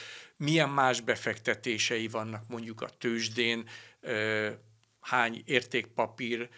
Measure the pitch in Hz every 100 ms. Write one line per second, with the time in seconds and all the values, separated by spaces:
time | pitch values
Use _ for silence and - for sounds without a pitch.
0 | - - - _ 147 160 143 139 131 117
1 | 113 113 117 110 - 107 131 110 - 117
2 | 113 113 110 110 110 120 113 110 113 -
3 | 123 117 110 110 117 117 113 - - _
4 | - 110 107 107 107 107 - _ _ _
5 | - 127 113 117 - 131 - 123 110 -
6 | 113 110 120 117 117